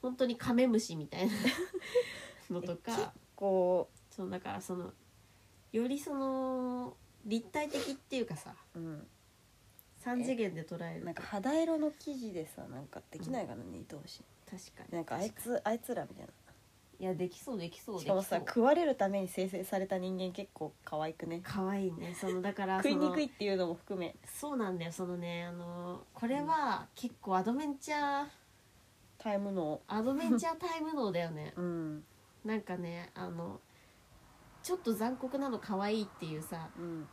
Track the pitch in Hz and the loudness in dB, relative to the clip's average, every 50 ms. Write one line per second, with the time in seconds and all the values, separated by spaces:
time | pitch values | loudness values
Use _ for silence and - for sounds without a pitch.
0 | - 254 254 - 262 240 233 233 - 254 240 240 254 254 226 220 220 - 165 156 | -2 -2 2 4 4 4 4 0 2 4 8 8 8 8 8 6 4 2 -4 -6
1 | 147 - - - 277 247 208 214 - 254 285 330 359 - - 370 - - - 494 | -6 -4 0 2 2 2 2 4 2 2 2 2 -2 -2 -4 -6 -6 2 4 4
2 | 494 - - - - - - - - - 180 175 - 180 170 175 - 226 240 359 | 4 4 -4 -10 -12 -14 -16 -18 -8 -4 -4 -2 -2 -2 -6 -6 -4 -2 0 0
3 | 427 392 - - - - - - 196 196 190 190 180 180 185 175 - - - - | 0 -2 -4 -14 -20 -20 -8 0 2 4 6 6 6 6 6 4 2 0 -6 -20
4 | - - - - 190 185 202 196 - - 196 202 190 - 185 180 175 185 - - | -20 -16 -10 -8 -6 -4 -4 -6 -6 -6 -6 -6 -4 -4 -6 -4 -4 -8 -10 -14
5 | - - - - - - - - - - - - - - - 220 240 254 277 285 | -20 -20 -20 -20 -20 -20 -20 -20 -20 -20 -20 -20 -18 -2 0 2 2 2 0 -2
6 | - 320 285 269 269 269 262 262 262 262 262 254 254 254 247 247 247 254 - - | -2 -2 -2 0 0 0 0 0 0 0 0 0 -2 -2 -2 -4 -6 -8 -10 -14
7 | - - - - - 220 214 226 233 - - 302 302 294 294 277 - - 277 - | -20 -20 -20 -14 -4 0 0 0 0 -2 -2 -2 -2 0 0 -2 -2 -2 -4 -6
8 | - _ 277 254 226 - 160 147 - - - - - - - 175 165 165 156 147 | -6 _ -2 -2 0 0 -2 -8 -8 -14 -16 -18 -20 -14 -10 -8 -6 -6 -6 -8
9 | - - - _ _ - _ - - - - - - - - - - - - - | -12 -16 -20 _ _ -20 _ -20 -20 -20 -20 -20 -20 -20 -20 -20 -20 -20 -20 -8
10 | - 247 247 247 240 254 262 233 220 190 170 160 160 - 175 170 175 165 165 165 | -4 -2 0 0 2 2 2 2 2 0 0 -4 -8 -8 -6 -6 -6 -6 -6 -6
11 | 165 170 165 - - - - 202 196 254 294 320 330 330 330 311 302 302 302 - | -6 -6 -6 -6 -6 -4 -4 0 2 4 4 4 4 4 4 2 2 0 0 -2
12 | - 311 285 262 240 220 185 175 156 - - - 139 - - 127 143 - - - | -8 -6 -6 -4 -6 -4 -4 -4 -6 -6 -8 -12 -12 -10 -10 -10 -10 -10 -12 -14
13 | - - - 156 - 160 262 240 190 127 120 117 120 92 - - - - 165 147 | -14 -14 -12 -8 -4 -4 -2 -2 -2 -4 -6 -10 -10 -10 -10 -12 -12 -12 -12 -14
14 | 143 - - - - _ - - - - - 185 - - - - - - - 170 | -12 -14 -16 -18 -18 _ -20 -20 -16 -14 -14 -14 -14 -16 -18 -18 -12 -6 -6 -6
15 | 160 - - 151 190 220 214 - - 233 247 - - 214 226 233 - - 240 185 | -4 -2 -2 -2 -2 -4 -4 -6 -4 0 0 2 2 2 0 0 -2 -4 -4 -2
16 | 143 - - - - - - - - - - - - - _ - _ - - - | -4 -6 -8 -14 -14 -16 -16 -20 -20 -20 -20 -20 -20 -20 _ -20 _ -20 -12 -4
17 | 185 185 185 156 180 175 - - - - 247 196 170 170 - - - - 208 180 | -2 0 0 2 0 -2 -2 -6 -8 -6 -4 -4 -4 -6 -8 -10 -10 -6 -6 -4
18 | 147 - 196 190 196 - 185 170 165 - - 240 226 262 302 339 349 302 254 - | 4 4 4 4 4 2 0 0 0 2 4 8 8 10 10 8 8 4 4 4
19 | 196 196 202 202 190 180 - - 190 190 185 175 190 - - 190 190 190 196 185 | 4 2 2 0 -2 -2 0 0 -2 0 0 -4 -4 0 0 0 2 2 0 0
20 | 180 185 190 185 185 185 180 - 202 - _ - 160 151 - _ - - 160 151 | 0 0 0 0 -2 -2 -4 -6 -8 -10 _ -6 -6 -6 -6 _ -10 -4 -2 -2
21 | 156 160 160 - 170 165 165 175 180 - - 202 190 185 196 196 196 185 165 165 | -2 -2 -4 -6 -6 -4 -4 -4 -4 -4 -2 0 2 2 2 2 0 0 -2 -2
22 | 170 170 180 - - 185 180 185 180 202 196 - 196 190 190 190 196 269 220 294 | -6 -8 -6 -4 -2 -2 0 0 0 -2 -2 0 0 2 2 4 4 4 4 6
23 | 294 294 262 311 302 254 - - 208 202 196 185 180 170 170 165 - - 202 180 | 4 4 4 4 2 0 -2 -2 0 2 2 4 2 2 0 -4 -6 -6 -4 -4
24 | 175 165 - - - - - - 285 294 285 254 220 190 185 175 165 170 165 - | -4 -6 -6 -10 -16 -14 -10 -6 -4 -2 0 0 0 0 0 -2 -2 -4 -4 -4
25 | 185 180 180 175 175 175 170 170 175 175 175 175 175 175 175 175 175 175 180 - | -4 -4 -4 -4 -4 -4 -4 -4 -6 -6 -8 -8 -8 -8 -8 -6 -6 -6 -8 -8
26 | - - - - 233 233 269 285 294 311 330 311 294 247 196 160 - - - - | -10 -16 -8 -4 -2 0 0 0 2 2 2 4 4 2 0 0 -4 -10 -12 -8
27 | - 240 - - - 208 185 185 185 220 240 277 311 294 285 277 - - 302 294 | -8 -8 -8 -8 -2 2 2 4 4 4 2 2 0 -2 -4 -4 -4 -2 0 0
28 | 294 285 285 277 294 294 - - - - - - - - - - - - - - | 2 2 2 0 -2 -4 -8 -18 -20 -20 -20 -20 -20 -20 -20 -20 -20 -20 -20 -20
29 | - - - - - 226 202 196 202 202 196 185 160 151 156 - - - - 214 | -20 -20 -20 -8 -2 0 0 0 0 0 0 0 0 0 -2 -4 -4 -4 -2 0
30 | 220 254 269 277 330 233 240 233 - 330 330 320 349 349 330 330 311 311 320 285 | 2 2 2 2 4 6 6 6 6 2 -2 0 -2 -2 -2 0 -2 -2 0 0
31 | 240 202 180 170 170 165 165 151 151 151 - 175 180 175 170 165 160 156 151 151 | 0 2 2 2 0 0 -4 -6 -8 -8 -6 -4 -2 -2 -2 -2 -2 -4 -4 -6
32 | 156 - - - - - - - - 214 220 214 202 - 185 180 175 170 170 170 | -10 -14 -20 -20 -20 -20 -20 -10 -4 -2 -2 -2 -2 -4 -6 -4 -4 -4 -6 -6
33 | 170 - - - 185 180 175 165 170 190 196 - - _ - - - - - - | -10 -10 -8 -8 -8 -6 -6 -6 -6 -6 -8 -10 -14 _ -20 -20 -20 -20 -20 -20
34 | - - - - - - - - - - - - - - 359 359 - 233 220 196 | -20 -20 -20 -20 -20 -20 -20 -20 -20 -20 -20 -12 -2 -2 -2 0 2 0 2 2
35 | 220 240 254 247 - 254 269 269 277 277 233 208 - - 208 190 196 208 214 226 | 2 0 0 0 -4 -2 0 0 0 0 0 -2 -2 0 0 2 2 2 2 2
36 | 208 196 - - 180 160 156 156 160 - 175 165 160 - - 175 170 170 165 160 | 0 -2 -6 -8 -6 -6 -4 -6 -6 -6 -8 -8 -8 -10 -8 -8 -6 -6 -6 -6
37 | 151 - | -8 -10